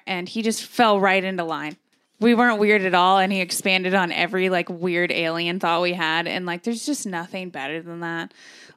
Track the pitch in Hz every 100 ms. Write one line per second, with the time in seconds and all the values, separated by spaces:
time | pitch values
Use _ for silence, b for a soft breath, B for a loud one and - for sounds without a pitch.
0 | - 185 180 226 220 220 - - 233 202
1 | 196 190 185 190 165 151 151 - _ _
2 | _ _ 226 226 240 214 208 208 190 180
3 | 180 196 190 196 180 - 202 185 185 190
4 | 175 - 170 185 185 185 175 175 180 175
5 | 175 147 165 165 170 185 180 170 180 175
6 | 160 160 170 - 180 175 233 233 - 285
7 | 208 175 175 190 185 160 135 160 165 170
8 | 170 165 165 B B B B